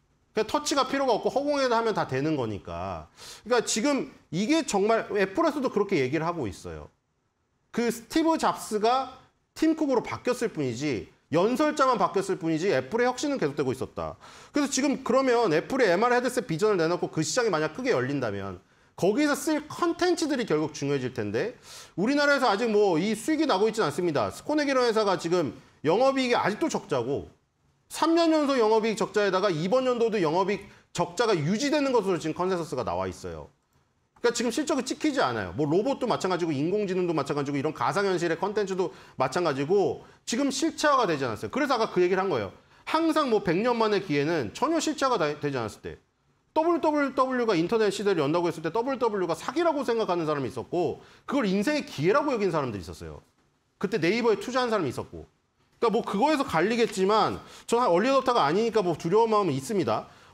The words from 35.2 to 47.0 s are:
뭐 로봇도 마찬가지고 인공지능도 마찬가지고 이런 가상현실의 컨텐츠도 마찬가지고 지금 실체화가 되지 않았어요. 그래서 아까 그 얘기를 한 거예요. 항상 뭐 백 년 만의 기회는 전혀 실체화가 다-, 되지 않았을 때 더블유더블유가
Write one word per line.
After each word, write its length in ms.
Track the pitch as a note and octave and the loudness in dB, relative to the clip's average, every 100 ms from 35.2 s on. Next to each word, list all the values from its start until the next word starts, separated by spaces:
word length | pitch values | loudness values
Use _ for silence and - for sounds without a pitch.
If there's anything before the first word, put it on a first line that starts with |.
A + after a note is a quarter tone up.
| C#3 A2+ F#2 | 0 -2 -4
뭐 120 | F#2+ D3 | -2 0
로봇도 400 | E3+ A#3+ C4+ A#3+ | 0 0 -2 -2
마찬가지고 460 | D3 F#3+ F3 E3 | -2 -2 -2 -2
인공지능도 600 | C3+ D#3+ G#3 G3+ F#3 F3 | -2 -2 -2 -2 -2 -2
마찬가지고 460 | D#3 C3+ D3 C#3 C#3+ | -2 -2 -4 -4 -4
이런 160 | C#3+ | -4
가상현실의 640 | D3 B2 D#3+ G3+ F3+ E3+ D#3+ | -2 -2 0 0 0 -2 -2
컨텐츠도 560 | F#3+ G#3+ G3 F#3 F3 - - - | -4 -4 -4 -2 -4 -8 -12 -4
마찬가지고 920 | C3 F3+ E3+ C3+ C#3+ G3+ D#3 G2+ - - - | -2 0 0 0 0 2 2 -2 -12 -16 -6
지금 240 | A#3 C#4 | -2 -2
실체화가 560 | - D#4+ - D4+ C#4 G#3 | -2 -4 0 2 2 2
되지 180 | D3 C3 | 0 -2
않았어요. 240 | G#2 G#2+ | -4 -4
그래서 240 | B3 C#4 | -2 0
아까 160 | B3 A3 | 0 0
그 140 | F#3 | 2
얘기를 180 | F3+ F#3 | 2 2
한 80 | F#3+ | 0
거예요. 220 | C3+ G2 - _ _ - | -2 -4 -10 _ _ -2
항상 460 | D#4+ E4 D#4 C#4 | 0 2 2 2
뭐 120 | G#3+ | 2
백 140 | G3 E3+ | 2 0
년 220 | A#3+ A#3 | 2 2
만의 260 | A3 G3+ - | 2 0 0
기회는 480 | C#3+ D3 E3+ G#2+ | 0 0 0 -2
전혀 260 | - C4+ E4 | -2 0 0
실체화가 380 | D#4+ - C4+ A3+ | 0 0 0 2
다-, 220 | D3+ D3 | 0 -2
되지 180 | D3 C3+ | -4 -2
않았을 240 | A2 - | -4 -8
때 160 | E2+ D2+ _ _ _ _ _ | -14 -14 _ _ _ _ _
더블유더블유가 1040 | D#4 D#4+ E4+ D#4+ D4 | 0 2 2 2 2